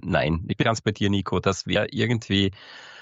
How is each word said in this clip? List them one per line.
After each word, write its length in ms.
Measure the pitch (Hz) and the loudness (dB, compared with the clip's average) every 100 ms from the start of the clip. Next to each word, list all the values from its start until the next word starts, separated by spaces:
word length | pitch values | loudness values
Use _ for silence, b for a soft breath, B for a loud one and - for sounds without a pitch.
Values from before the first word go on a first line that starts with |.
nein, 420 | - 85 71 82 - | 0 0 2 0 -2
ich 80 | - | 0
bin 80 | |
ganz 160 | 120 110 | 0 0
bei 80 | - | -2
dir, 180 | 107 101 | 0 2
Nico, 300 | 98 90 95 | 0 0 0
das 300 | 98 95 - | 0 0 0
wär 240 | 90 - | 0 0
irgendwie, 580 | 107 113 117 - 98 98 98 B B B B | 0 0 0 0 2 2 0 B B B B